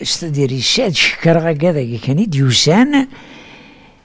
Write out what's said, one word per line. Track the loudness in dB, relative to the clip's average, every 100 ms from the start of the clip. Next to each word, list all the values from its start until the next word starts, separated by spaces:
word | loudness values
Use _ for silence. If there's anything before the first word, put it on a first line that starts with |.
c'est-à-dire, | -8 -8 -4 -2 -2
يساد | -2 -2 -2 0
شكر | 0 -2 0 2 2
غاكا | 2 0 0
ذاك | 0 -4 -6
كان | -2 -2
يديوسان. | 0 0 2 2 4 4 4 0 -2 -10 -20 -20 -20 -20 -20 -20 -20 _